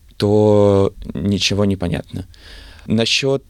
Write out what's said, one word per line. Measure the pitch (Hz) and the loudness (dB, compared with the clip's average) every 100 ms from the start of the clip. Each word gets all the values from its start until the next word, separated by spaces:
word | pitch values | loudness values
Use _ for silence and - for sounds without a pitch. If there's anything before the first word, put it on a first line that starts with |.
| - - | -18 -4
то | 104 107 107 104 101 98 98 - - - | 0 2 4 4 4 4 0 -4 -12 -6
ничего | 101 98 - 98 101 | -2 -2 -2 -2 -2
не | 95 | -2
понятно. | 87 80 - - - - - - - - - | -4 -6 -8 -14 -14 -18 -20 -20 -20 -16 -4
Насчёт, | 110 113 - 135 135 | -2 0 -2 -2 -2